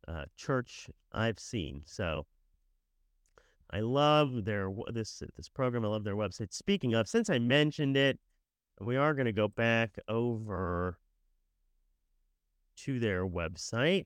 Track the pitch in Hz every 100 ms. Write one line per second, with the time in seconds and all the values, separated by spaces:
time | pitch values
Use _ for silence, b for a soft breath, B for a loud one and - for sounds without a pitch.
0 | - 80 71 - - 131 120 - - -
1 | _ - 113 104 - 120 76 67 71 -
2 | 90 80 - _ _ _ _ _ _ _
3 | _ _ _ _ b b _ 98 110 135
4 | 147 151 147 123 101 104 95 98 - 117
5 | 107 - - - - - 127 120 110 107
6 | 104 101 104 - 107 - - 202 127 113
7 | 110 226 220 143 120 139 151 147 143 135
8 | 139 - _ _ _ _ _ _ 104 127
9 | 147 143 123 104 104 101 117 117 113 -
10 | - 113 120 113 110 107 90 87 90 87
11 | _ _ _ _ _ _ _ _ _ _
12 | _ _ _ _ _ _ _ - - 131
13 | 113 92 92 87 82 87 - 113 143 190